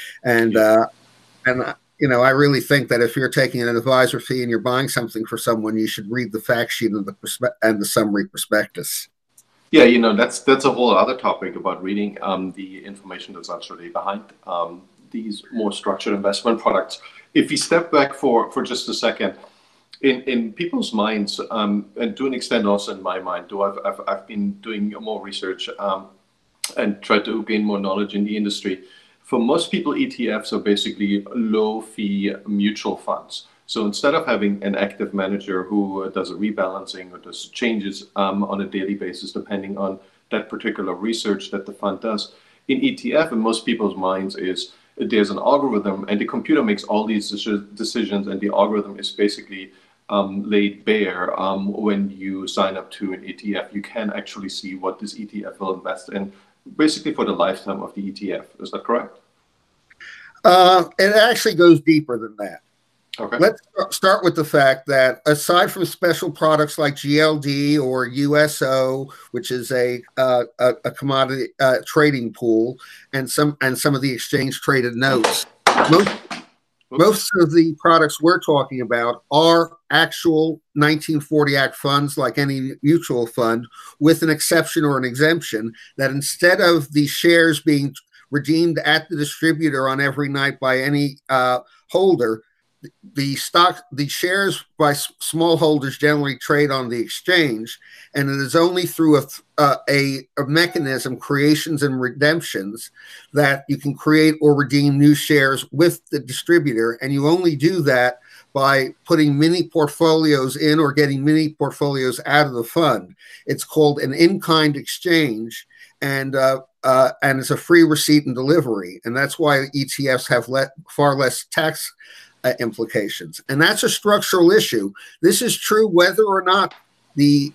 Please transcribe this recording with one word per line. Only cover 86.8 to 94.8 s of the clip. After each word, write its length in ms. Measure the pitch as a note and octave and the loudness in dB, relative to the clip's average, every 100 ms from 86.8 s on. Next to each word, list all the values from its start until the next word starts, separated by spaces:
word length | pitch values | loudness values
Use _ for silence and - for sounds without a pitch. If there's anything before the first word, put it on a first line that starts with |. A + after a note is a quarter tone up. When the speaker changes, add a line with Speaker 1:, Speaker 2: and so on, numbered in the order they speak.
| C#3 | 2
Speaker 1:
the 140 | D3 C#3+ | 0 0
shares 540 | - F3 E3+ E3 D3 | 0 4 4 4 2
being 340 | D#3 C#3+ C#3 - _ _ _ | 0 0 -2 -8 _ _ _
redeemed 480 | C#3+ C#3 D#3+ E3+ D#3+ | -6 0 2 2 0
at 280 | - D#3 D#3 | 0 0 0
the 80 | D#3 | -4
distributor 720 | D3 - D#3+ D3+ D#3 C3+ C3 | -4 0 0 2 0 0 -2
on 120 | C3+ | 0
every 280 | C#3 C#3 C#3+ | -2 -2 -4
night 320 | C#3 C#3 C3+ | -2 -2 -2
by 180 | C3 B2+ | 0 0
any, 380 | C3+ C#3+ C#3+ C#3 - | 0 0 -2 -4 -2
uh, 320 | C3 B2+ B2+ - _ _ | 0 2 0 -4 _ _
holder, 540 | - F#3+ D#3+ A#2+ A2 - _ _ _ - _ - | 2 4 4 0 -2 -8 _ _ _ -20 _ -12
the 220 | - C#3 C3+ | -6 -4 -4
stock, 460 | - F3 F3+ - - | 0 4 4 2 -10
the 160 | C#3 C#3+ | -6 -6
shares 560 | - F3+ F#3+ G3 - - | -2 -2 0 0 -4 -10
by 120 | - | 0